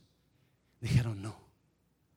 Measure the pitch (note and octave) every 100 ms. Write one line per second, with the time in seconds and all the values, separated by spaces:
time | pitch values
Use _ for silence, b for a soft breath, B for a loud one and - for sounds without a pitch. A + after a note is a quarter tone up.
0 | - _ _ _ _ _ _ _ A#2 A#2+
1 | A#2 G2+ G#2+ - - _ _ _ _ _
2 | _